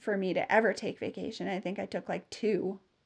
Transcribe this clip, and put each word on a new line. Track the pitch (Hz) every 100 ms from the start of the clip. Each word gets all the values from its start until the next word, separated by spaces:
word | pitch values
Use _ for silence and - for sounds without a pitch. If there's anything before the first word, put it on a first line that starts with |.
for | - 202
me | 185
to | 175 -
ever | 214 226
take | 214 220 -
vacation. | 208 185 185 226 185
I | 190
think | 180 202
I | 196
took, | 185 180
like, | 185 -
two, | - 214 185 190 196 _ _